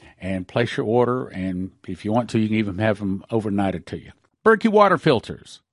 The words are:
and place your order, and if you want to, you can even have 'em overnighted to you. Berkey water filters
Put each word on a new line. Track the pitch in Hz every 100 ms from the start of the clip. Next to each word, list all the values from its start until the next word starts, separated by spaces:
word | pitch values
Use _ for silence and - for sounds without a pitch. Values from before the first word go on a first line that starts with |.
| - -
and | 92 95 92
place | 120 120 -
your | 110
order, | 120 120 127 127
and | 92 92 92 95 _ -
if | 92
you | 104
want | 117 113
to, | 117
you | 107
can | 110
even | 101 90
have | 110 101
'em | 101 95 -
overnighted | 113 104 101 98 90 -
to | 82
you. | - - _ _
Berkey | 220 220 226
water | 208 202 170
filters | 160 117 - - - - _